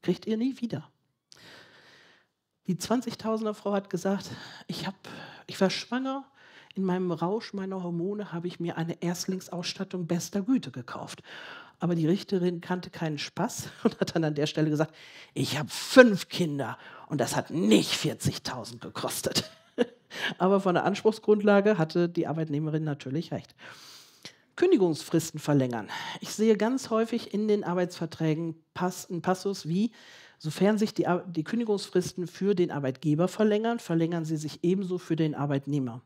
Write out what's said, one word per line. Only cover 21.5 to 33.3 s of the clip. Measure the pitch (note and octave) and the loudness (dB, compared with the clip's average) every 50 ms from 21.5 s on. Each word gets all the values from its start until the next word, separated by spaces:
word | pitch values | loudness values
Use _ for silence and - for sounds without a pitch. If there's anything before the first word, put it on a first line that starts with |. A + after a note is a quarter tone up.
| G3+ G3+ G3 G#3+ G#3+ | 6 8 6 6 4
hatte | E3+ D#3+ D#3 - F3+ F3 | 4 2 2 2 2 2
die | E3+ F3 F3 - | 2 2 -2 -2
Arbeitnehmerin | - D3 D#3+ D#3+ D#3 D3 D3 D#3+ D#3 D3+ D#3 D#3+ | 0 0 -2 -2 -2 -2 -2 -2 0 -2 0 0
natürlich | D#3 C#3+ - - B2 C3 D#3+ F3 - D3 | -2 -4 -4 -6 -4 -4 -4 -4 -4 -6
recht. | - - - - _ - - - - - - - - - - - _ _ - - _ _ _ _ | -8 -8 -10 -20 _ -20 -20 -18 -20 -20 -20 -20 -20 -20 -20 -20 _ _ -20 -20 _ _ _ _
Kündigungsfristen | - F4 F4+ F#4+ B3+ F#3+ F3 D#3 - - - - E3 D#3 - - D#3 | 2 4 6 6 6 6 4 2 0 -4 0 0 0 0 0 -8 -6
verlängern. | - - D3 C#3+ C3 B2+ A#2+ A2+ G2+ - - - - - - - | 0 4 4 4 4 4 0 -4 -6 -6 -10 -10 -8 -10 -10 -10
Ich | - - | -10 -10
sehe | - - G#3+ A3+ A3 | -2 2 4 4 6
ganz | F#3+ G#3 A3+ C4 C4 - - | 4 4 0 0 -2 -2 0
häufig | A3+ A3 A3+ A3+ - A#3 - - - | 0 0 2 2 -2 -4 -4 -2 -2
in | G3+ G#3+ | -2 2
den | G#3+ G#3 G#3 - | 4 2 2 2
Arbeitsverträgen | D#3+ F3 F#3 F3+ F3 - - E3 D#3+ - - D#3+ D#3+ D#3 D#3 E3+ E3 D#3+ D#3+ _ _ _ | 0 0 0 0 0 -2 -6 -8 -8 -4 -2 0 0 2 0 -2 -6 -6 -10 _ _ _
Pass-, | - F#3 F3+ F3+ - - - | -2 -2 -2 -2 -4 -10 -8
einen | F#3+ E3+ | -8 -2
Passus | D3+ F#3 F#3 F#3+ - G3+ G3 F#3+ - D3+ | 0 0 0 0 0 -4 -4 -4 -4 -2
wie, | E3 F#3+ G#3+ A#3 - - - - - - - - - | 0 0 0 0 -2 -8 -20 -20 -20 -20 -20 -20 -20
„Sofern | _ - D#3 D3 - F#3 G3+ A3 | _ -8 -8 0 2 4 4 4
sich | G3+ A3 G#3+ - | 4 2 0 0
die | - - | -2 0
Ar-, | - F3 F3+ - | 2 0 0 -2
die | F#3+ E3+ E3 D3+ | -4 -6 -6 -4
Kündigungsfristen | - - A3+ A#3+ A3 G#3 G3 - - - F3+ F3 D#3+ - - F3 | -2 -2 -2 0 0 0 -2 -2 0 0 0 0 0 -4 -6 -8
für | D#3+ - - F#3+ G3+ G#3 | -8 -6 -2 0 0 2
den | F3 F3 D#3+ | 2 2 0
Arbeitgeber | - C#3+ C#3 C3 B2+ - - D#3 D3+ D3+ F3 | 0 -2 -2 -2 -4 -2 0 0 2 4 2
verlängern, | F#3 | 0